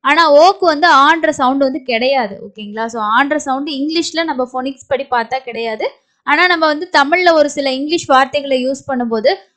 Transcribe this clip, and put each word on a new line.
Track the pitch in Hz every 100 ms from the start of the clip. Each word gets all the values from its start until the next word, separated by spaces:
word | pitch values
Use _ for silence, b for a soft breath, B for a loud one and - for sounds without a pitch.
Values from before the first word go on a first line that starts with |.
ஆனா | 254 302 330
ஓக்கு | 285 339 392
வந்து | 359 294 339
ஆன்ற | 294 277 330 311
சவுண்ட் | 294 254 269
வந்து | 277 269
கிடையாது. | 262 220 254 269 220 170 202
ஓகேங்களா? | 202 208 208 226
So | 226
ஆன்ற | - 220 277 294
சவுண்ட் | 285 262 294
இங்கிலீஷ்ல | 277 285 320 330 320
நம்ம | 330 269 254
ஃபோனிக்ஸ் | 254 254 269 _
படி | 262
பார்த்தா | 277 240 226 262
கிடையாது. | 262 226 233 220 415 - _ _
ஆனா | - 294 359
நம்ம | 349 311
வந்து | 302 359
தமிழ்ல | 302 277 339 359
ஒரு | 320 294
சில | 294 277
இங்கிலீஷ் | 262 294 330
வார்த்தைகளை | - 262 269 294 277 262 254
யூஸ் | 269 -
பண்ணும்போது | 262 240 226 220 381 _